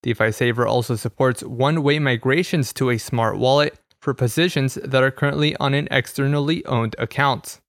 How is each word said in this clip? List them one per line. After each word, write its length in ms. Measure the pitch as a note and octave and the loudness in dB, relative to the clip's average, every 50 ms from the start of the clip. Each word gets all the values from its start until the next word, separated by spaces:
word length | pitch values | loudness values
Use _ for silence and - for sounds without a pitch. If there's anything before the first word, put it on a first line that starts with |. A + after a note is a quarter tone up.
| - | -4
DeFi 260 | B2 A2+ - A2 A2 | -4 0 0 0 0
Saver 380 | A2 - B2 A#2+ A#2 A#2 A#2+ A2 | 2 2 0 0 2 2 0 2
also 260 | A2+ B2 A#2 - B2 | 2 0 0 -2 -4
supports 480 | G#2+ - A2+ _ _ C3+ B2+ B2 - | -4 -4 -8 _ _ 2 2 2 -2
one-way 560 | - - B2+ A#2 C3 C#3+ D#3+ E3 C#3+ C#3+ D3 D3+ | -6 -10 -4 0 0 2 2 2 2 2 2 2
migrations 760 | D3 C3+ B2 A2+ - C3 C3+ E3 F3+ - - D#3+ C3 - - | 2 0 0 0 2 2 2 2 0 0 0 -2 -2 -2 -2
to 160 | - C3+ B2 | -2 0 0
a 80 | A#2+ A2+ | 0 -2
smart 400 | - - - A#2 A2+ A2 G2+ G2 | -2 -4 -2 0 0 0 0 2
wallet 380 | A#2 B2+ C3+ C#3+ D3 D3 - _ _ _ _ _ | 2 4 4 4 2 0 -2 _ _ _ _ _
for 140 | - - C3 | -4 -4 -2
positions 600 | - B2+ A#2+ - D#3 E3+ F#3 - D3+ C3+ C3 - - - | 0 -2 -2 2 0 0 2 2 0 0 0 -2 -4 -8
that 180 | C#3 C3+ C3 | 0 2 2
are 80 | B2+ C3+ | 2 2
currently 460 | C3+ - D3 C#3+ C#3+ C#3+ D3+ D3+ - | 0 0 -2 -2 0 0 0 0 0
on 180 | - - C#3 C#3 | -2 -2 0 0
an 140 | C#3+ D3 - | 0 -2 0
externally 760 | - B2+ B2 - - - C3+ C#3 D3 D3 C#3+ D3 E3 F3 - | -2 -2 -2 -2 -4 -2 0 0 0 0 0 0 -2 -4 -2
owned 280 | - C3 A#2 A2+ A2 G#2 | -2 -2 0 0 -2 -4
account. 600 | - A2+ A2 - - C#3+ C#3+ B2+ - - - - - _ | -6 -6 -6 -2 0 0 0 0 -2 -6 -16 -18 -20 _